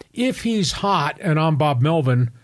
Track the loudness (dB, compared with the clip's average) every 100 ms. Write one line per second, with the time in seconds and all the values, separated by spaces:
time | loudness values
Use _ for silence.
0 | -12 -4 -2 -2 -2 -2 -2 -2 0 0
1 | -2 -4 -2 2 2 2 0 2 2 2
2 | 0 0 0 -4